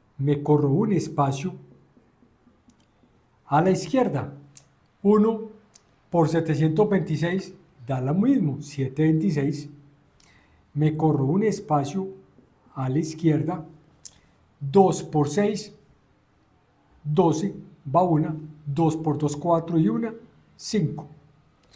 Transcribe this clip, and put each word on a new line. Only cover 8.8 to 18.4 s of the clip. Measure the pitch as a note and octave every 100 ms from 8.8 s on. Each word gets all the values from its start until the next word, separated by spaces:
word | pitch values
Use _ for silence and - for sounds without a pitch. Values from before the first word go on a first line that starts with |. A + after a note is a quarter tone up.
| C3 -
veintiséis. | D#3 D#3+ G3 D3 C#3 C#3+ - - - _ _ _ - _ _ _ _ C#3+
Me | D#3 D#3
corro | D#3+ C#3 C3
un | F3+
espacio | G#3+ G3 - D3+ - F#3+ F#3+ - - _ _ _ _ -
a | C3
la | C3+
izquierda. | D#3+ - E3 C#3+ D#3 - - - _ _ - - _ _ _ _
Dos | C#3 G3 F#3 D#3+
por | - D3+ C#3+
seis, | G3+ G#3 A3 - - _ _ _ _ _ _ _ _ _ _ _ _
doce. | D3 D3+ E3+ D3+ G3 - - -
Va | C#3 D3
una. | F3+ D3+ D#3 -